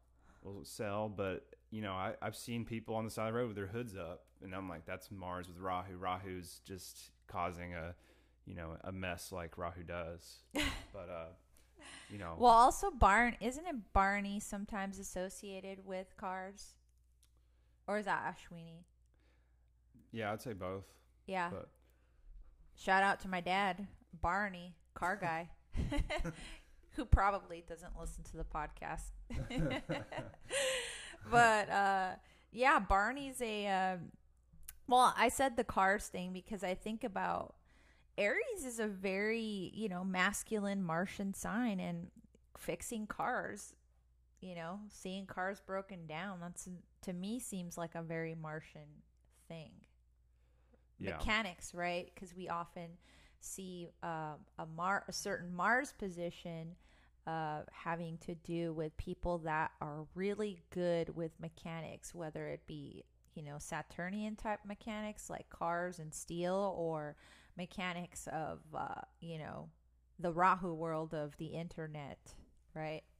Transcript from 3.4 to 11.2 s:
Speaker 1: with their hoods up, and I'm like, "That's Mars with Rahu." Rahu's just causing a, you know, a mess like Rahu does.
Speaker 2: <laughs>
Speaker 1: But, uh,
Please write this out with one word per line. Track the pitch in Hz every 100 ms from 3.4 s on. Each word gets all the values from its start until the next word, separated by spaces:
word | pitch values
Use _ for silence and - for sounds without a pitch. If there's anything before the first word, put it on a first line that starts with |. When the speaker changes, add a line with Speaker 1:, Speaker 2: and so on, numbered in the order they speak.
| 123
Speaker 1:
with | 104
their | 95
hoods | 113 123 95
up, | 82 90 - -
and | 98
I'm | 95 95
like, | 82 80
"That's | 92 -
Mars | 101 90 90 90
with | 87
Rahu." | 92 90 92 90
Rahu's | 92 90 98 90 87 - -
just | 95 - - - - -
causing | 95 87 87 87
a, | 87 82 87 - - - _
you | - 92
know, | 82 82
a | -
mess | 95 92 87 -
like | 92 85 -
Rahu | 85 87
does. | 85 87 82 85 - - -
Speaker 2:
<laughs> | 285 277 - -
Speaker 1:
But, | - -
uh, | 85